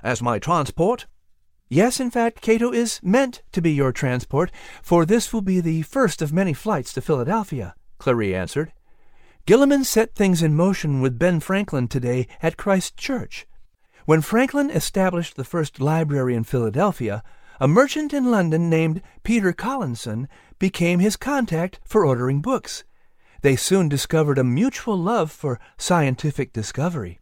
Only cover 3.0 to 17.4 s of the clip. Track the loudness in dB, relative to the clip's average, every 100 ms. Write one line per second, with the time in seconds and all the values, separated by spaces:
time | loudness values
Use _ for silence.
3 | 2 2 2 -4 -8 -2 0 2 0 0
4 | -2 -2 -2 -2 -2 -4 -18 -10 2 4
5 | 4 2 0 -4 0 0 0 -2 -2 0
6 | 0 0 -2 0 0 -2 -2 -4 -4 -6
7 | -2 -2 0 -2 -4 -8 -10 -14 -20 -6
8 | 0 0 0 -2 -4 -4 -6 -10 _ -20
9 | -20 -20 -20 -6 4 6 6 4 2 2
10 | 0 2 2 4 4 4 2 2 0 0
11 | 0 2 0 0 0 -2 -2 -2 -2 -2
12 | -2 -2 -4 -4 -4 -2 0 0 0 -8
13 | -6 -6 -6 -14 -18 -20 -20 _ _ _
14 | 2 2 2 0 2 0 -2 -2 -4 -2
15 | -2 -2 -6 -8 -6 -4 -4 -2 0 0
16 | 0 0 0 -2 -2 -2 -2 0 0 0
17 | -4 -6 -10 -20